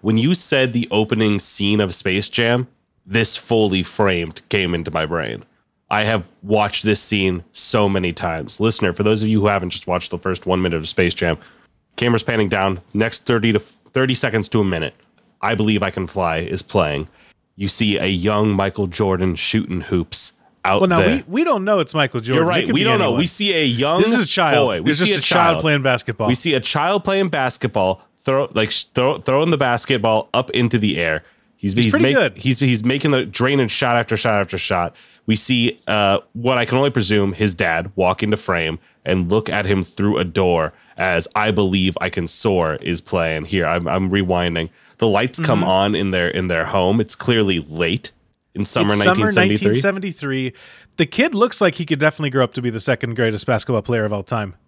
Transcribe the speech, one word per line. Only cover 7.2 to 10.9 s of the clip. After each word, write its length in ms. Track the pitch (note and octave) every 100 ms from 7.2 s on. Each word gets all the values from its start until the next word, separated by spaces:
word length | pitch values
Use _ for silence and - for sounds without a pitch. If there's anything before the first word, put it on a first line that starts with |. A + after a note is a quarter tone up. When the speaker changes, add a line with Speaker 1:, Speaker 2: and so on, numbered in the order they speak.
| F#2+ F2+ -
Speaker 1:
so 360 | - - A#2 G2+
many 240 | G2 F2+
times. 480 | E2 F2+ D#2+ D2+ -
Listener, 320 | G#2+ A2+ G2
for 100 | F2
those 200 | G#2 A2
of 60 | G#2+
you 120 | A2
who 60 | G#2
haven't 220 | G2+ F2+
just 160 | - -
watched 220 | F2+ -
the 60 | F2+
first 280 | F#2+ F2+ F#2+
one 160 | F#2
minute 140 | F#2 E2
of 120 |
Space 260 | D#2